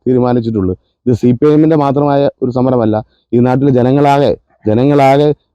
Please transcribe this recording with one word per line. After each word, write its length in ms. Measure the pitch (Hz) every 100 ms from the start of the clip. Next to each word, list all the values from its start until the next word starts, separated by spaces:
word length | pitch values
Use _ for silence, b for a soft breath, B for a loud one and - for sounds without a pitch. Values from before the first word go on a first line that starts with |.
തീരുമാനിച്ചിട്ടുള്ളത്. 680 | 127 127 123 123 113 107 92 92 _ _
ഇത് 80 | 123 117
സി 80 | 123 131
പി 80 | 151
എമ്മിൻ്റെ 240 | 151 156 156
മാത്രമായ 400 | 143 135 147 139 139 -
ഒരു 80 | 123
സമരമല്ല, 400 | 123 127 123 110 107 - _ -
ഈ 20 | 120
നാട്ടിലെ 260 | 123 127 139 123
ജനങ്ങളാകെ, 520 | 123 139 143 139 135 - _ _ 107
ജനങ്ങളാകെ 600 | 110 139 147 135 139 147 143 _